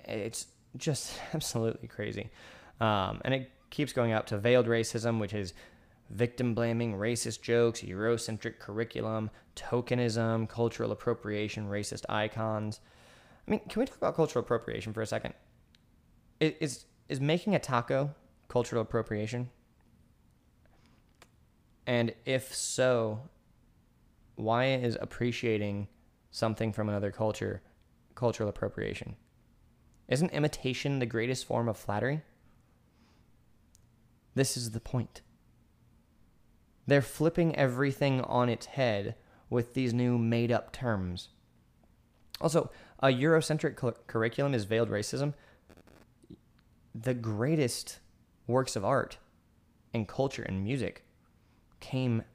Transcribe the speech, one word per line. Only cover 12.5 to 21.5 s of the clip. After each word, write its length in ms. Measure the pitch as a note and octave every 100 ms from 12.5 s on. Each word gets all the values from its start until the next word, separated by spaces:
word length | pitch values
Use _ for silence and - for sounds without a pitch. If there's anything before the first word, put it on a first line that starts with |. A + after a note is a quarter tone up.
| G#2+ G#2+ - - - - - - - -
I 40 |
mean, 100 | - -
can 120 | G#3+
we 60 | C4+
talk 100 | -
about 200 | - E3+
cultural 280 | D3+ B2
appropriation 480 | - A#2 - A2+ G#2+
for 100 | G#2+
a 40 | A2
second? 280 | A2+ - - _ _ _ _ _ _ _ _ _ -
I-, 160 | D#3 -
is, 260 | D3+ - - _ -
is 120 | C3+
making 340 | C#3+ F3 G#3+
a 40 | F3
taco 560 | - A#2+ - C3+ C#3+ - - _ -
cultural 340 | B2 A#2+ A#2+
appropriation? 680 | A2 A#2 G#2+ G#2+ G#2+ B2 B2 - _ _ _ _ _ _ _ _ _ _ _ _ - _ _ _ - _ _